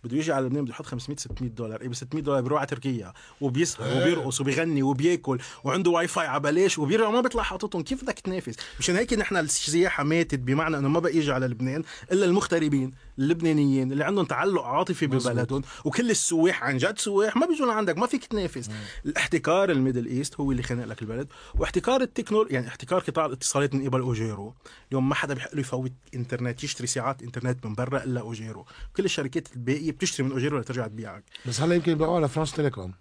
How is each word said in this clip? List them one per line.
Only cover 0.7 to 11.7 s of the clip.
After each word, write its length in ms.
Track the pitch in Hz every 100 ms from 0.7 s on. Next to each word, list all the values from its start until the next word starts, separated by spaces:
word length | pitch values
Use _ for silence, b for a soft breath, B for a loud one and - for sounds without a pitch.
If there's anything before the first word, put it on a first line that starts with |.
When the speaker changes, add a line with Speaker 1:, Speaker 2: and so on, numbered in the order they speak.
Speaker 1:
يحط 140 | - 151
خمسمية، 320 | 123 127 147
ستمية 320 | 123 - 123
دولار. 320 | 110 113 110
إيه، 60 | 127
ب 60 |
ستمية 280 | 120 127 156
دولار 200 | 143 139
بيروح 180 | 123 147
على 80 | 139
تركيا 460 | 131 135 120 92 - B B
وبيسهر 460 | 143 127 170 - 107
Speaker 2:
إيه. 140 | 127
Speaker 1:
وبيرقص 400 | 175 170 135 123
وبيغني 420 | 139 135 165 143
وبياكل 560 | 135 131 160 170 - 123 B B
وعنده 280 | 135 170 175
واي 160 | 170 170
فاي 200 | - 156
على 120 | 139
بلاش 400 | 143 156 196 160
وبيرجع 300 | 147 214 220
ما 120 | 233
بيطلع 220 | 247 233
حاططهم. 380 | 202 185 214 180
كيف 220 | 156 262
بدك 160 | - -
تنافس؟ 360 | 196 185 120 113 B B
مشان 160 | 131 180
هيك 180 | 240
نحن 240 | 220 - 185
السياحة 680 | 156 - - 160 185 -
ماتت، 360 | 143 165 165 139
بمعنى 380 | 123 135 160 151
إنه 100 | 139
ما 120 | 165
بقى 180 | 170 160
يجي 140 | 147
على 160 | 131 127
لبنان 360 | 113 127